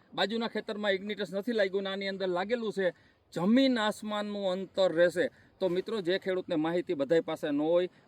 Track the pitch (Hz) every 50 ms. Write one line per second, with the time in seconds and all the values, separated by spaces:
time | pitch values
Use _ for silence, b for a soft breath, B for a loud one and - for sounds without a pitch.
0 | b b - - 185 202 220 226 233 214 - 214 214 - 214 208 208 208 196 190
1 | 196 208 214 185 208 165 175 196 196 - 233 214 196 196 180 202 196 196 190 196
2 | 196 196 196 190 196 190 180 175 190 202 240 240 226 214 185 196 190 175 165 b
3 | b b b b b _ - 160 170 196 226 262 269 269 254 233 214 214 - -
4 | - 214 208 208 208 208 208 202 202 190 180 190 190 165 - - 190 180 160 160
5 | 175 175 160 180 156 123 b b b b b _ 190 185 170 180 185 - 220 220
6 | 180 165 185 190 - 190 185 185 180 - 180 156 156 165 170 180 170 - 180 143
7 | 139 123 170 165 165 - 160 143 - 156 143 143 151 160 170 175 180 175 b b
8 | b